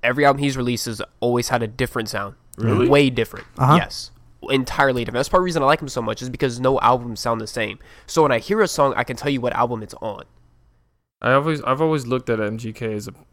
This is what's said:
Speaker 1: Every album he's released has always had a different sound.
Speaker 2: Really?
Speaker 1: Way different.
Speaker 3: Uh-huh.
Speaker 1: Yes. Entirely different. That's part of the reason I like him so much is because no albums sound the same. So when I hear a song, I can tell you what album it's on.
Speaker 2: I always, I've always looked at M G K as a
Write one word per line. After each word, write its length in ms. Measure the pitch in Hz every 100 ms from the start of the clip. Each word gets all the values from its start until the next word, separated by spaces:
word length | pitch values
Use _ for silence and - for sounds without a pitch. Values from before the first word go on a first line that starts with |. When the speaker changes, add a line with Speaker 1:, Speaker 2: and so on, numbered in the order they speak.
Speaker 1:
Every 220 | 117 123 143
album 140 | 139
he's 140 | 143 131
released 300 | 123 120 -
has 160 | 107 - _
always 300 | 123 120 120
had 120 | 123
a 60 | 113
different 400 | 107 127 - 110
sound. 280 | 104 101 - _ -
Speaker 2:
Really? 300 | 113 139 123
Speaker 1:
Way 220 | 139 139
different. 360 | 120 113 - - -
Speaker 3:
Uh-huh. 180 | 131 156
Speaker 1:
Yes. 360 | - - - - - _ -
Entirely 540 | 135 127 - 139 127
different. 120 | 113 123
That's 100 | 143
part 120 | 190
of 20 |
the 20 | 185
reason 180 | 165
I 20 | 135
like 160 | 156
him 80 | 147
so 120 | 131
much 200 | 113 110
is 80 | 127
because 300 | 123 135 120
no 200 | 127 135
albums 400 | 110 127 120 110
sound 220 | - 113
the 60 | 107
same. 300 | - 107 101 - - -
So 160 | -
when 100 | 151
I 60 | 120
hear 220 | - 208
a 60 | 196
song, 260 | - 139 -
I 80 |
can 140 | 123 123
tell 120 | 143
you 100 | 135
what 120 | 120
album 280 | 120 120 120
it's 120 | 107 -
on. 280 | 113 101 - _ _ _ _ _ _ _ _ _
Speaker 2:
I 120 | 120
always, 280 | 131 151 156
I've 180 | - 131
always 240 | 160 156 120
looked 220 | 127 123
at 100 | 113
M 180 | 107 110
G 140 | 127
K 220 | 110 113
as 140 | 107 101
a 40 | - _